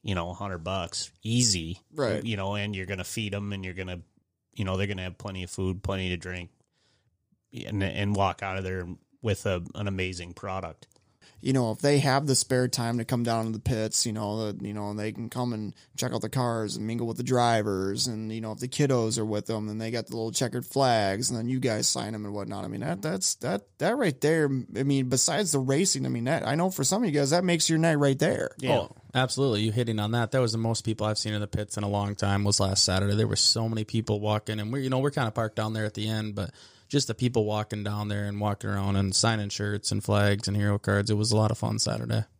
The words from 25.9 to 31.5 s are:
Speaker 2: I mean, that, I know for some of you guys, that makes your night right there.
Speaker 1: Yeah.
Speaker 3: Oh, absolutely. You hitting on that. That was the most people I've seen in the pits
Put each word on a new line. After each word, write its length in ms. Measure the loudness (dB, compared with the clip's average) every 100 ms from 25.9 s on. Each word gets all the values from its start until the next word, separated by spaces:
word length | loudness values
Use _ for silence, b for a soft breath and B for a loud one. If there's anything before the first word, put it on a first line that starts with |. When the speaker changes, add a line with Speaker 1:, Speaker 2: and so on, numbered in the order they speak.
| 2 0
Speaker 2:
I 40 |
mean, 160 | 0 0
that, 200 | 0 0
I 100 | 0
know 140 | 0
for 120 | 0
some 200 | 0 2
of 60 | 2
you 80 | 2
guys, 120 | 4
that 160 | 4 4
makes 240 | 4 4
your 100 | 4
night 160 | 4 6
right 240 | 4 4
there. 320 | 2 2 -4 -4
Speaker 1:
Yeah. 120 | 2 2
Speaker 3:
Oh, 160 | 0 -12 -2 0
absolutely. 460 | 2 2 2 4
You 100 | 2
hitting 280 | 2 0 0
on 120 | 0
that. 200 | 0 2
That 100 | 2
was 100 | 2
the 60 | 2
most 260 | 0 0
people 240 | -2 0 0
I've 100 | 0
seen 160 | -2
in 60 | -2
the 80 |
pits 300 | -2